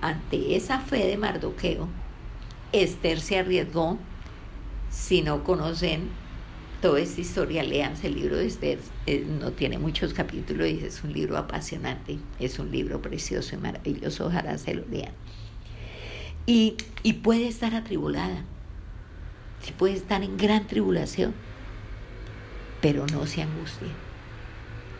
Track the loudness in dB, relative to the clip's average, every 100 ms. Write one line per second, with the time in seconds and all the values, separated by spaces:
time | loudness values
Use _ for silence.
0 | 0 0 0 0 4 2 4 0 2 2
1 | 4 4 0 0 -2 0 0 0 -2 -4
2 | -8 -8 -10 -10 -10 -10 0 4 4 4
3 | 2 2 2 2 4 4 4 2 2 2
4 | -4 -10 -10 -12 -12 -10 -8 -6 -4 -4
5 | 4 4 6 2 4 2 2 0 2 2
6 | -2 -6 -8 -10 -10 -12 -10 2 6 6
7 | 4 -2 -2 0 2 2 2 2 0 0
8 | -2 0 2 2 2 0 0 0 -4 -4
9 | 0 2 2 -2 -2 0 0 2 0 0
10 | 0 0 -2 -2 -2 2 2 2 -2 -4
11 | -4 -2 0 0 -2 -4 -4 -4 -4 -4
12 | -6 -8 -6 -4 -2 -2 -2 -2 -2 -2
13 | -4 -6 -2 -2 -2 -4 -4 -4 -4 -2
14 | -2 -2 0 0 0 -4 -4 -4 -4 -2
15 | -2 -2 -12 -12 -12 -12 -12 -10 -10 -10
16 | -10 -10 -8 -6 6 8 8 4 -6 0
17 | 0 4 4 4 4 0 0 0 0 0
18 | 0 0 0 -2 -6 -10 -10 -10 -10 -12
19 | -12 -12 -12 -12 -12 -10 -10 4 4 4
20 | 2 0 2 4 6 6 4 2 4 4
21 | 2 2 2 0 -8 -10 -10 -10 -10 -10
22 | -10 -10 -10 -10 -10 -10 -10 2 4 6
23 | 2 0 0 0 -2 -2 -6 -6 -6 -8
24 | -10 -12 -12 -12 -12 -12 -10 -10 -10